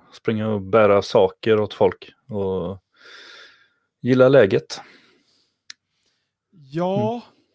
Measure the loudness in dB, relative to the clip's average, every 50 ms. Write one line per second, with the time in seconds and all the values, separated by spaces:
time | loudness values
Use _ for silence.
0 | _ _ -20 -10 -8 -6 -6 -4 -4 -6 -6 -6 -4 0 2 2 4 4 4 2
1 | 0 0 2 2 2 0 -2 _ -2 -2 0 0 -2 -4 -2 0 0 0 -2 -4
2 | -14 -20 -20 _ _ -12 -10 -8 -6 -6 -6 -6 -8 -8 -12 -14 _ _ _ _
3 | _ -20 -20 -20 -20 -20 -20 -20 -20 -20 _ _ _ _ _ _ _ _ _ _
4 | -4 0 2 4 4 6 6 6 4 4 2 -2 -6 -8 -14 -18 -18 -20 _ _
5 | _ _ _ _ _ _ _ _ _ _ _ _ _ -20 -20 _ _ _ _ _
6 | _ _ _ _ _ _ _ _ _ _ _ -20 -18 -12 -8 -6 -6 -4 -4 -4
7 | -4 -4 -6 -8 -12 _ _ _ _ _